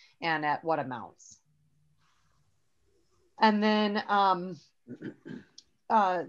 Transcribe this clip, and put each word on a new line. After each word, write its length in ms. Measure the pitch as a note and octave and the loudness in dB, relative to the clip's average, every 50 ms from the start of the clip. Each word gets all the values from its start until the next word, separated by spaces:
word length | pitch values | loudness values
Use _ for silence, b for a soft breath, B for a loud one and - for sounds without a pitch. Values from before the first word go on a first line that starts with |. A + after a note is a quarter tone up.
| b b b b | b b b b
and 240 | E3+ E3+ D#3+ D3+ D3+ | -2 -2 -2 0 0
at 180 | D3 D#3 - - | 0 -2 -2 0
what 160 | D#3+ D#3+ D3+ | -2 -2 -2
amounts. 600 | C3+ C3 B2+ A2+ G2 - - _ - - - _ _ _ _ _ _ _ _ _ _ _ _ _ _ _ _ _ _ _ _ _ _ _ _ _ _ _ _ _ _ _ _ _ _ _ _ _ _ _ _ - | -2 -6 -8 -12 -12 -16 -18 _ -20 -20 -20 _ _ _ _ _ _ _ _ _ _ _ _ _ _ _ _ _ _ _ _ _ _ _ _ _ _ _ _ _ _ _ _ _ _ _ _ _ _ _ _ 2
And 200 | A3 A3 G#3 G#3 | 4 4 4 4
then, 400 | G#3 G#3+ G#3+ G#3+ G#3+ G#3 G3+ G#3+ - | 2 2 2 2 2 0 -2 -4 -2
um, 500 | - G3+ G3+ G3 G3 F#3 F3 F3+ F#3 E3+ C#3 - _ _ _ _ | 0 0 2 4 2 2 0 -2 -10 -12 -14 -18 _ _ _ _
<clears throat> 1040 | A#2+ B2 - D#3 D3+ - _ - - - - - _ - - _ _ _ _ _ - | -20 -18 -14 -14 -14 -14 _ -16 -16 -16 -16 -16 _ -20 -20 _ _ _ _ _ 2
uh, 340 | A#3 A3 G3+ F#3 F3+ F3 E3 | 2 2 4 2 0 -2 -4